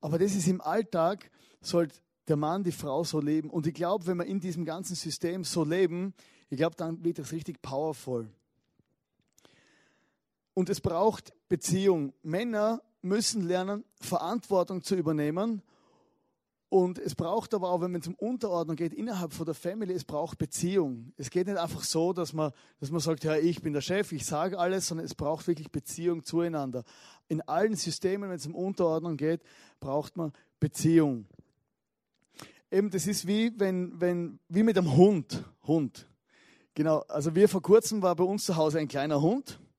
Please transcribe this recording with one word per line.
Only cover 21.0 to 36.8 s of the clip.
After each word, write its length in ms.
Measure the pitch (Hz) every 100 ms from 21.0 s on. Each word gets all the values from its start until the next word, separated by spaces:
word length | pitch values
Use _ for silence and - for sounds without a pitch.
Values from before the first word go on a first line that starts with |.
| 117 -
Es 140 | 131
geht 160 | 180 185
nicht 120 | 196
einfach 260 | 170 160
so, 280 | - 160 165
dass 200 | 180 165
man, 180 | 156 156 - _ _
dass 100 | 139
man 100 | 165
sagt, 220 | 160 160
"Ja, 140 | 156 156
ich 260 | 165 170
bin 100 | 156
der 100 | 143
Chef, 280 | 139 185 202
ich 160 | 151 113
sage 320 | 151 180 185
alles", 300 | 175 190 180
sondern 180 | 165 160
es 80 |
braucht 320 | - 147 156 -
wirklich 240 | 165 151
Beziehung 540 | 156 - - 170 170
zueinander. 580 | - 165 170 160 139 123 117 - - - _
In 120 | 156
allen 340 | - 156 214 202
Systemen, 540 | - 151 185 196 196
wenn 60 | 180
es 100 | 139
um 100 | 160
Unterordnung 600 | 185 196 175 160 170 151
geht, 260 | 151 165 _ - - _
braucht 380 | 135 139 147 -
man 160 | 160 - _ _
Beziehung. 680 | 139 - 160 165 151 123 101 _ - _ _ _ _ _ _ _ _ _ - _ _
Eben, 200 | 190 208
das 160 | 185 165
ist 220 | 202 175
wie, 240 | 208 226 226
wenn, 420 | 196 185 180 175
wenn, 400 | 175 175 170 - _
wie 160 | 175
mit 120 | 226 196
einem 200 | 175 131
Hund. 480 | 190 196 - - - _
Hund. 460 | - 160 135 - - _ _ _ _ _ _
Genau, 240 | -